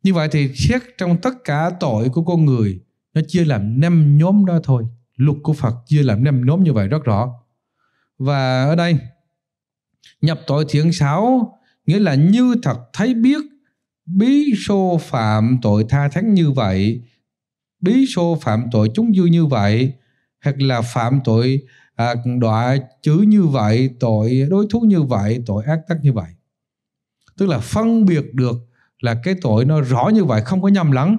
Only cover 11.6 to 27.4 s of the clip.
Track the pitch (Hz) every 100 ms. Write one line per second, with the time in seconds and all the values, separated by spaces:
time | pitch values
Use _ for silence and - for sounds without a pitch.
11.6 | _ _ - 196 190 135 165 226 254 233
12.6 | 143 123 - - 226 233 247 302 294 _
13.6 | _ _ _ _ - 190 233 285 294 208
14.6 | - 196 185 170 - 131 107 107 113 127
15.6 | 110 104 110 139 143 165 220 196 156 131
16.6 | 101 95 101 117 120 _ _ _ _ _
17.6 | _ _ 180 254 269 - 170 160 123 110
18.6 | 117 113 107 120 233 190 170 170 156 120
19.6 | 101 113 131 - _ _ _ _ 143 135
20.6 | 135 120 120 123 117 139 123 110 127 135
21.6 | - _ _ - 117 120 120 123 117 110
22.6 | 123 139 131 _ 151 156 208 214 165 135
23.6 | 107 117 131 - 120 107 110 127 139 190
24.6 | 214 233 226 185 135 110 101 123 120 104
25.6 | 117 160 160 165 139 110 82 - _ _
26.6 | _ _ _ _ _ _ _ -